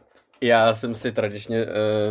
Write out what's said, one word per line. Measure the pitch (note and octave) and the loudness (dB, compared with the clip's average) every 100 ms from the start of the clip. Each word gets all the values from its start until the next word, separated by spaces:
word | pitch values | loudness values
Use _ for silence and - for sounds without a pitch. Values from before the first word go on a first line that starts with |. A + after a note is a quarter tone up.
| _ _ _ - | _ _ _ -6
já | A#2+ A#2 A2 | 2 6 6
jsem | A2 B2 | 2 -4
si | A2+ B2 | -6 -6
tradičně, | G#2+ G#2+ G#2 G#2 A2+ | -2 -4 -4 -6 -4
eh, | A2+ G#2 G#2+ G#2+ G#2 | -2 -2 0 0 -2